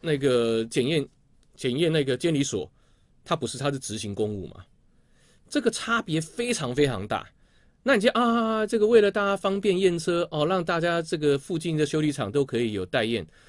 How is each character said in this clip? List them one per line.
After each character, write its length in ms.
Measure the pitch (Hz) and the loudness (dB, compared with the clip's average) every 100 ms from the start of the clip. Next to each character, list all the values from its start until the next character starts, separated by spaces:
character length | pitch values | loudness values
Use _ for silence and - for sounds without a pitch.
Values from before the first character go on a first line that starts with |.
那 160 | 165 147 | -4 0
个 480 | 135 123 117 113 113 | 2 2 2 0 0
检 180 | 139 123 | 0 0
验， 200 | 160 - _ _ _ _ - | 0 -2 _ _ _ _ -8
检 220 | 127 127 | -4 0
验 160 | 170 | 0
那 100 | 160 | 2
个 140 | 135 123 | 0 0
监 160 | 170 | 0
理 80 | 147 | 0
所， 260 | 135 104 - _ _ _ _ _ | 0 -2 -6 _ _ _ _ _
他 120 | - 160 | -6 -4
不 100 | - | -4
是， 140 | 127 | -4
他 120 | 143 | -4
是 60 | 139 | -4
执 180 | - 107 | -6 -8
行 160 | 104 101 | -6 -4
公 180 | 107 | -4
务 140 | 101 76 | -4 -10
嘛。 180 | - - _ _ _ _ _ _ _ _ | -14 -20 _ _ _ _ _ _ _ _
这 140 | 294 | -2
个 80 | 233 | -2
差 320 | - - 233 | -2 -2 -2
别 180 | - 160 | -2 -4
非 320 | 160 - 240 | -4 -6 -4
常 220 | 220 131 | -2 -2
非 140 | 123 143 | 0 0
常 200 | 107 104 | 0 -4
大。 220 | 104 - _ _ _ _ _ | -6 -6 _ _ _ _ _
那 120 | 247 247 | 2 4
你 60 | |
就， 80 | 226 | 4
啊， 520 | 226 240 233 220 220 214 | 2 2 2 0 -2 -2
这 140 | 233 | 2
个 80 | 214 | 6
为 120 | 240 | 6
了 120 | 202 | 6
大 120 | 208 | 2
家 140 | 202 196 | 0 0
方 240 | 202 202 | 0 0
便 160 | 202 180 | 0 2
验 220 | 190 170 | 2 2
车， 280 | 165 170 165 | 0 -2 -2
哦， 160 | 160 147 | 0 0
让 180 | 190 170 | 0 0
大 140 | 170 | 0
家 200 | 175 170 | 0 0
这 160 | 165 165 | -2 0
个 220 | 147 139 | 2 2
附 220 | - 170 | 0 -4
近 180 | 170 156 | -2 0
的 80 | 147 | 0
修 160 | 156 | 2
理 100 | 151 | 0
厂 200 | 143 101 | 0 -2
都 120 | 143 | 0
可 140 | 135 120 | 0 0
以 140 | 117 | -2
有 120 | 104 | -2
代 200 | 92 131 | -2 -2
验， 200 | 113 113 80 - | 0 -2 -6 -14